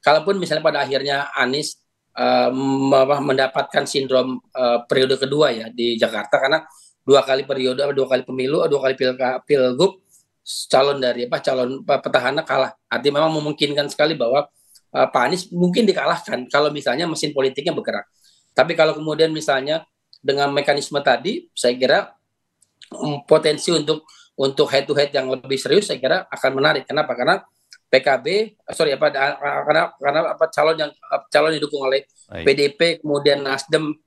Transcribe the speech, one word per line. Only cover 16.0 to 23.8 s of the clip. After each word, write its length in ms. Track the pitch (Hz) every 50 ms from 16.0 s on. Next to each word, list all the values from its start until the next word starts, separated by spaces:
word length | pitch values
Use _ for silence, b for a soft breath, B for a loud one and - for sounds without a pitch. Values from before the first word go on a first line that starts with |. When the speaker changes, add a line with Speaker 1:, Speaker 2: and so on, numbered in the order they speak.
| 139 151 170 - - - - 123 127 -
Speaker 1:
kalau 160 | - 143 147
misalnya 400 | 147 147 147 139 135 120 143 170
mesin 240 | 170 160 156 - 147
politiknya 400 | 143 139 135 131 131 - - -
bergerak. 400 | 160 - 107 - 104 101 - _ _ b b b b b b b _
Tapi 240 | - 160 165 170
kalau 160 | - 156 156 147
kemudian 400 | 151 156 156 156 156 160 160 156
misalnya 480 | 156 147 - 139 135 131 143 156 160 - _ _ _ _ _ - _
dengan 320 | _ 139 135 139 139 139 139
mekanisme 480 | 143 - - 143 143 139 - 151 143
tadi, 480 | 139 143 123 117 131 180 254 349 - _ _
saya 160 | - - 123 123
kira, 400 | 127 131 127 147 190 - - - _ _ _ _ _ _ _ _ _ _ _ _ _ - _ -
mm, 320 | - - 151 143 123 -
potensi 480 | - 156 156 - 156 151 - - - 170
untuk, 320 | 160